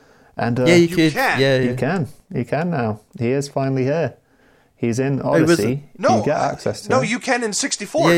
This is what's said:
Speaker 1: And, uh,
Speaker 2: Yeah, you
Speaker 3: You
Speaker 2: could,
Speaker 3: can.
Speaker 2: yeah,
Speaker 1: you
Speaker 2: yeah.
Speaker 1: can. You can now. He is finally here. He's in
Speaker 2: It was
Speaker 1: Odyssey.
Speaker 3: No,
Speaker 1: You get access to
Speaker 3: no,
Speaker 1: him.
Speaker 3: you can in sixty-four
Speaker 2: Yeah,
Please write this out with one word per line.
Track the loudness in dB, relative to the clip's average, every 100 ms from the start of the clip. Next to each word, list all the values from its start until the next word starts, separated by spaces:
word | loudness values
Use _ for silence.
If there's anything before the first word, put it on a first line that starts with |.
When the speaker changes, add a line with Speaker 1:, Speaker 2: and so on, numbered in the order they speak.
| _ _ _ -6
Speaker 1:
And, | -2 0
uh, |
Speaker 2:
Yeah, | 4
you | 6 4
Speaker 3:
You | 4
Speaker 2:
could, | 2
Speaker 3:
can. | 2 0 2
Speaker 2:
yeah, | 2 2
Speaker 1:
you | 0
Speaker 2:
yeah. | -2
Speaker 1:
can. | -2 -2 -4 -8 _
You | -8
can | -4 -4 -2
now. | -2 -4 -6 _ -6
He | -2
is | -2 -2
finally | -4 -2 0
here. | 0 0 -2 -6 _ _ _ _ _
He's | _ -2 -2
in | -2 -2
Speaker 2:
It |
was | 0 2 4
Speaker 1:
Odyssey. | 2 0 -4 -8 -4
Speaker 3:
No, | 0 2
Speaker 1:
You |
get | 0 0
access | -2 -4 -6 -8
to | -2
Speaker 3:
no, | -2
Speaker 1:
him. | 0
Speaker 3:
you | -4
can | -2 -2
in | -2
sixty-four | -4 -4 -6 -6 0
Speaker 2:
Yeah, | 2